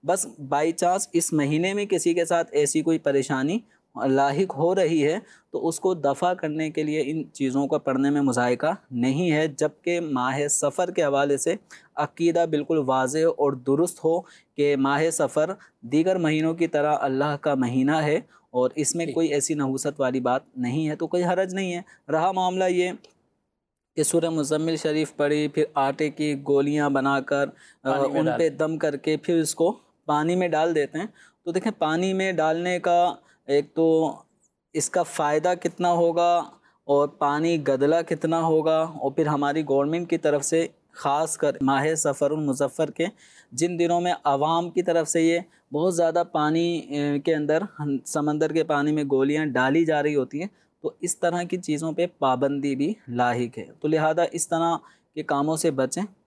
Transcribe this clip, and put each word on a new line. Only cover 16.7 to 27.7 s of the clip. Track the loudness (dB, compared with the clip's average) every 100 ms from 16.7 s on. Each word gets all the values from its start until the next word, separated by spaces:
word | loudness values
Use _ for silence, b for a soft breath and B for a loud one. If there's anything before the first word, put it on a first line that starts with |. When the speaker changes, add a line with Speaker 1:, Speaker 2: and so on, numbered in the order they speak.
| 2 2 0
Speaker 1:
اللہ | 0 0 0 0
کا | -2 0
مہینہ | 0 2 2
ہے | 2 0 -2 -4 b b
اور | -2 0 0
اس | -4 -2
میں | -4
Speaker 2:
ٹھیک۔ | 0
Speaker 1:
کوئی | 0
ایسی | 0 -2
نحوست | -2 -2 -2 -4 -2
والی | -2 0
بات | 0 -2 _ -8
نہیں | -4 -2 -4
ہے، | -4
تو | -4
کوئی | -2
حرج | 0 0 -2
نہیں | -4 -6
ہے۔ | -6 -10 -20 -4
رہا | 0 0
معاملہ | 0 0 2
یہ | 0 2 0 -4 -16 _ _ _ _ _ _ _ _ -4
کہ |
سورہ | 0 2 0
مزمل | -2 0 -2 -2 -2
شریف | -2 -2 -2 -2
پڑھی، | 0 2 0
پھر | 0 -2
آٹے | 0 -2 0 -4
کی | -2 -4 -4 0
گولیاں | 2 2 2 2
بنا | 2 2 0
کر، | 0 -2 -2 -6 B